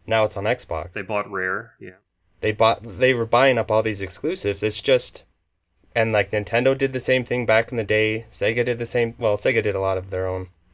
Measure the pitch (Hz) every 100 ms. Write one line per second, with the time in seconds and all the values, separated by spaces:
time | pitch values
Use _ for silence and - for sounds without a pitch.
0 | - 110 107 - 104 - - 80 85 107
1 | 95 104 101 98 92 98 113 - 98 95
2 | _ _ _ _ 107 107 110 - 113 92
3 | 127 123 113 120 135 120 107 110 107 101
4 | 95 - 151 185 101 98 110 - - 127
5 | - - - _ _ _ _ _ _ -
6 | 113 107 101 107 101 117 127 135 135 131
7 | - 127 123 123 113 110 117 120 104 107
8 | 110 110 - - 101 117 120 117 117 123
9 | 117 113 117 104 131 117 110 95 95 95
10 | 95 92 92 92 90 _ _